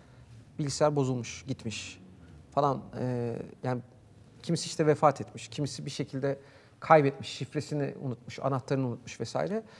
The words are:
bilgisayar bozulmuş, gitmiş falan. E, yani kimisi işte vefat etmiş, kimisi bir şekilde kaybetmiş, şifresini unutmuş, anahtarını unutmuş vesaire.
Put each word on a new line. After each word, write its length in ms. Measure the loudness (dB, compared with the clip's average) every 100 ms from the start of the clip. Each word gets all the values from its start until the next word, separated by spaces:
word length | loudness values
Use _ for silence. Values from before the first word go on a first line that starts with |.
| -20 -20 -20 -20 -16 -6
bilgisayar 380 | -4 4 4 4
bozulmuş, 480 | 2 0 -4 -10 -8
gitmiş 540 | -6 -6 -8 -12 -16 -20 -20 -20 -20 -4
falan. 320 | 0 2 0 -6 -6
E, 360 | -4 -2 -2 -4 -10 -6
yani 200 | -4 -4 -6 -20 -20 -20 -20 -14
kimisi 240 | -2 -2 -2
işte 200 | 2 4
vefat 340 | 6 6 4
etmiş, 280 | -4 -10 -12
kimisi 380 | -6 -6 -6 -10
bir 40 |
şekilde 480 | -6 -6 -2 -2 -4 -8 -20 -20 -16
kaybetmiş, 480 | 8 8 8 2 -8
şifresini 640 | -10 -6 -6 -4 -2 -2 -4
unutmuş, 360 | -6 -6 -8 -4
anahtarını 480 | 0 0 0 0 0
unutmuş 340 | -4 -10 -8
vesaire. 420 | -4 -2 0 -2 -6 -18